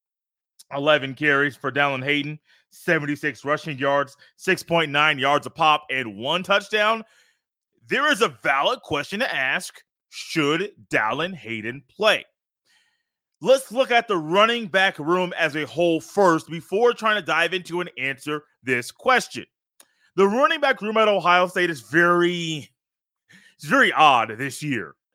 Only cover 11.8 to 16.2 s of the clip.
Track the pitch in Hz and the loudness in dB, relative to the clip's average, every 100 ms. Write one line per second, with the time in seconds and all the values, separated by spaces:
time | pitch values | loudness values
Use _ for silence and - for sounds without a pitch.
11.8 | _ - 214 175 - _ _ _ _ _ | _ -2 0 0 -4 _ _ _ _ _
12.8 | _ _ _ _ _ _ 170 262 - 220 | _ _ _ _ _ _ 2 2 2 -4
13.8 | 240 233 233 190 156 185 220 233 208 190 | 2 2 2 -2 2 4 4 2 -2 0
14.8 | 190 185 147 180 180 - 160 147 147 139 | 0 0 -2 0 -2 -2 -2 -2 -6 0
15.8 | 175 160 - 202 | 0 0 -2 2